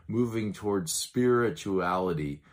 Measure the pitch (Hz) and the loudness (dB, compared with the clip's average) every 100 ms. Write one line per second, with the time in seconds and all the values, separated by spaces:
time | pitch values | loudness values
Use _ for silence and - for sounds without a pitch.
0 | - 110 120 110 107 92 104 101 82 - | -4 0 0 0 -4 -4 -2 -2 -2 -4
1 | - 123 123 120 117 80 101 95 90 92 | -4 2 4 4 2 -2 -2 0 0 0
2 | 92 80 73 73 _ | 0 -2 -4 -6 _